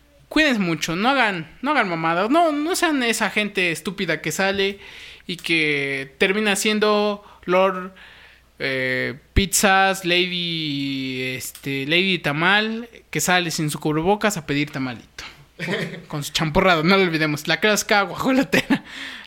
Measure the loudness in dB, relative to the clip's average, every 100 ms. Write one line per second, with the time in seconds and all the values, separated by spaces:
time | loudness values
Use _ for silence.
0 | _ _ -4 2 2 2 0 -2 -2 0
1 | 2 2 2 0 -8 -8 -2 0 0 0
2 | 0 0 2 4 4 0 -2 0 0 0
3 | 0 0 0 -2 -2 0 -2 -2 -6 -6
4 | -4 -2 -4 -2 0 0 -2 -4 -16 -20
5 | -20 -16 -10 -8 -2 0 2 0 -2 -6
6 | -6 0 2 2 0 0 0 2 4 2
7 | 0 -4 -12 -12 0 4 4 0 -10 -16
8 | -20 -20 -20 -20 _ -8 -4 -2 -2 -2
9 | -4 -6 _ 0 2 2 4 6 4 0
10 | 0 2 2 -2 -4 -4 -4 -4 -4 -4
11 | -6 -6 -6 -6 -10 -10 -6 -4 0 0
12 | 2 0 -2 0 2 2 0 -6 -12 -18
13 | -8 -4 2 2 0 -2 -4 -2 -2 0
14 | 2 2 0 -2 -2 -2 -2 -4 -6 -8
15 | -16 -18 -18 -18 -20 -12 -6 -4 -6 -10
16 | -10 -8 -6 -2 0 4 4 4 4 4
17 | 4 2 0 -2 -2 0 2 0 2 2
18 | 2 -2 0 2 2 0 2 -2 -2 -14
19 | -14 -12